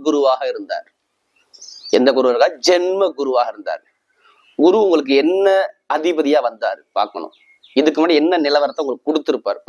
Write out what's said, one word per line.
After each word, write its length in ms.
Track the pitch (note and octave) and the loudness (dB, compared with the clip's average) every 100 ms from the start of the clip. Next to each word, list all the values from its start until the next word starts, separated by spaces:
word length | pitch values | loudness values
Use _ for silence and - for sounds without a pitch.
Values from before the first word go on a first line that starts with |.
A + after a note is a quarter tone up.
| C#3+ | 0
குருவாக 360 | D3 C#3 B2+ C3+ | 0 0 0 -4
இருந்தார். 360 | A#2 G2 F2 - _ _ _ _ _ _ - - - - A2 | -8 -8 -10 -10 _ _ _ _ _ _ -20 -20 -16 0 2
எந்த 120 | B2+ C3 | 4 2
குரு 160 | B2+ | 2
இருக்கா? 180 | A#2+ D#3+ D3 D#3 | 2 0 0 0
ஜென்ம 420 | F3 F3+ F#3+ F#3 C3+ | 2 0 -2 -2 -2
குருவாக 280 | C3+ B2 A#2+ | -2 -2 -2
இருந்தார். 300 | G#2+ F2+ D2+ _ _ _ _ _ _ _ - | -6 -10 -10 _ _ _ _ _ _ _ 2
குரு 180 | D#3+ G#3 | 2 4
உங்களுக்கு 300 | G3+ D#3+ C3+ C#3 | 2 0 2 2
என்ன 240 | D3+ F#3+ G3 F#3+ F#3 - - | 2 2 2 2 -2 -8 -6
அதிபதியா 460 | D3+ E3 D#3 C#3+ D3 A#2+ | -4 -2 -2 0 0 -2
வந்தாரு 340 | A2 A2 F#2+ _ F#2+ | -4 -6 -6 _ -6
பார்க்கணும். 340 | G#2 - D#2+ _ _ _ _ C3 | -4 -6 -14 _ _ _ _ 0
இதுக்கு 180 | D3+ D3+ | 0 2
முன்னாடி 200 | E3+ D3+ | 2 2
என்ன 160 | D#3+ F3+ C#3+ | 2 0 0
நிலவரத்தை 360 | D3 C#3 C3 | 0 0 -4
உங்களுக்கு 260 | C#3+ B2 - | -6 -6 -4
கொடுத்திருப்பார் 520 | D#3 D3 B2+ G2+ G2+ | -4 -2 -4 -4 -6